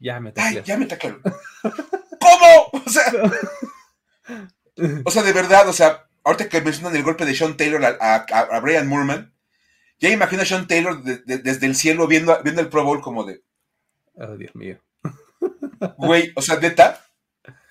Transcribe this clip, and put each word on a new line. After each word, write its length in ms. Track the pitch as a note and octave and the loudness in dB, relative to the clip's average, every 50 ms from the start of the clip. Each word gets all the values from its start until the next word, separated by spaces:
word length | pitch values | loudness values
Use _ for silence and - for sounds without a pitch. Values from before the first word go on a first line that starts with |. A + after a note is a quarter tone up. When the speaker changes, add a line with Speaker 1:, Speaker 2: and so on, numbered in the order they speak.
Speaker 1:
ya 200 | B2 B2 A#2+ A#2+ | -12 -10 -10 -10
me 100 | A#2 A2 | -12 -10
Speaker 2:
"Ay, 40 | - | -6
Speaker 1:
tacleó. 300 | A3 A3 A3+ G#3 G2 - | -4 -4 -4 -4 -6 -8
Speaker 2:
ya 120 | F#3+ G#3 B3 | -6 -6 -6
me 80 | C4+ | -6
taclearon". 340 | - - - - - - - | -6 -8 -10 -10 -12 -10 -8
<laughs> 1000 | - G3 F#3 - - - - - - G#3+ - - - - - F#4+ - _ D#4+ - | -8 -8 -8 -10 -14 -20 -14 -10 -10 -10 -10 -10 -12 -10 -10 -12 -12 _ -6 2
¿Cómo? 640 | - F4 F4+ F4+ F4 E4+ E4 D#4 - - - C4+ - | 6 6 8 10 10 10 10 10 8 4 -4 -10 -8
O 40 | A#3+ | -4
sea, 140 | A3 D4+ C4 | -2 0 0
Speaker 1:
<laughs> 2000 | A#3+ A#3 A3 A3 F#3+ G3 - - C#5+ D5 C#5+ - - - - _ _ _ _ _ _ _ _ _ - A#3+ A3 G3 F#3 _ _ _ _ _ - E3+ D3+ C#3+ D3 B2+ | 0 0 0 0 0 -2 -4 -6 -10 -12 -14 -16 -18 -18 -20 _ _ _ _ _ _ _ _ _ -18 -18 -18 -18 -20 _ _ _ _ _ -6 -6 -6 -4 -4 -4
Speaker 2:
o 60 | - | -2
sea, 120 | - A3 | 0 0
de 100 | G#3 G3 | 2 2
verdad, 360 | F#3+ F#3 F3+ F3 G3 G3 G3+ F#3+ | 0 0 2 6 6 6 6 6
o 40 | |
sea, 340 | E3+ - D#3+ D#3 D#3 - _ _ _ _ - | 4 4 4 4 2 0 _ _ _ _ -2
ahorita 240 | D3 E3+ - G#3+ - | -2 -2 -2 -2 -4
que 120 | E3 D#3+ | -4 -4
mencionan 360 | C#3+ D#3 D3 D3 E3+ F3 E3 | -2 -4 -6 -6 -6 -6 -6
el 60 | D3 | -4
golpe 220 | C#3 D#3+ D#3+ E3 E3 | -2 -4 -4 -4 -4
de 80 | C#3+ B2+ | -4 -2
Sean 220 | - D#3+ D#3 D3 | -2 -2 -4 -2
Taylor 280 | - D3+ D3+ D#3 D3 C3 | -2 -2 -2 0 0 0
a, 120 | A#2+ A#2+ - | -2 0 0
a, 140 | A2+ A2 A2 A2 - - | 0 0 0 0 0 -2
a, 100 | A2 A2+ A#2 - A2+ | -2 -2 0 0 -2
a 40 | A2+ | -4
Brian 280 | A#2 D3 E3 D#3 C#3+ C3+ | -2 0 0 0 0 -2
Moorman, 460 | C#3+ C#3+ C#3 C#3 C#3+ G#3+ - - _ _ _ _ _ _ _ _ _ _ _ _ _ _ | -2 -2 -2 -4 -6 -8 -10 -16 _ _ _ _ _ _ _ _ _ _ _ _ _ _
ya 120 | D#3+ F#3 | -2 0
imagino 320 | A3 G#3 F#3 - F#3 F#3+ | 0 0 -2 -2 -2 -4
a 40 | F#3 | -4
Sean 200 | - F#3+ F#3 E3+ | -4 -4 -6 -4
Taylor 360 | - E3+ E3+ E3+ F#3 E3 C#3 | -2 -2 -2 -2 -2 -6 -8
de-, 160 | B2+ C3 B2 - | -8 -10 -10 -10
de-, 200 | - B2+ B2+ C3 | -10 -10 -10 -6
desde 280 | B2 C3 C3 A2 C3+ | -6 -6 -4 -4 -4
el 100 | C3+ C3 | -4 -2
cielo 300 | - D3+ D#3 D#3+ E3+ E3 | -2 -2 0 0 0 0
viendo, 340 | D3 D#3+ D#3 E3 E3 E3 D#3+ | 0 0 2 2 2 0 0
viendo 200 | - D3 D#3 E3+ | -2 -4 -4 -4
el 60 | D#3+ - | -4 -4
Pro 160 | D3 D#3 C#3 | -2 -2 -2
Bowl 160 | C#3+ C#3+ C#3 | -2 -2 -4
como 220 | - C3+ A#2 A2+ G2+ | -6 -10 -10 -10 -10
de 180 | F#2+ F#2+ - _ _ _ _ _ _ _ _ _ _ _ _ _ _ _ | -10 -14 -18 _ _ _ _ _ _ _ _ _ _ _ _ _ _ _
Speaker 1:
Oh, 220 | - A#2 G#2+ G#2+ | -20 -18 -18 -18
Dios 180 | F#2+ - - - | -18 -20 -20 -20
mío. 260 | A2+ G2+ F#2+ F2+ - _ _ _ _ - - - - _ _ _ - F4 F#4+ - - D4 C#4 - - G3 F3+ - - | -18 -18 -18 -18 -20 _ _ _ _ -14 -14 -14 -18 _ _ _ -10 -10 -10 -10 -12 -18 -18 -14 -12 -12 -12 -8 -4
Speaker 2:
"Güey", 340 | E3+ D#3+ E3+ E3+ E3+ E3+ - | 0 2 2 2 0 -2 -6
o 80 | - | -8
sea, 160 | - F3 D#3+ D3+ | -4 -4 -2 -2
¿neta? 460 | E3 E3 E3 - F3 - - - _ _ _ _ _ _ _ _ _ - - _ _ _ | -2 2 4 4 4 4 2 -2 _ _ _ _ _ _ _ _ _ -20 -20 _ _ _